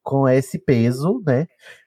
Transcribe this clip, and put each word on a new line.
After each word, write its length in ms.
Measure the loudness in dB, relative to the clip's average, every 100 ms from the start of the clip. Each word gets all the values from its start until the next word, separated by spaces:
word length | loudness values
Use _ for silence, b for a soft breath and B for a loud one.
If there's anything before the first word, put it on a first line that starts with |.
com 260 | -4 0 2
esse 300 | 2 0 -6
peso, 640 | 0 2 2 0 -4 -2
né? 220 | -2 -2 -2 B B B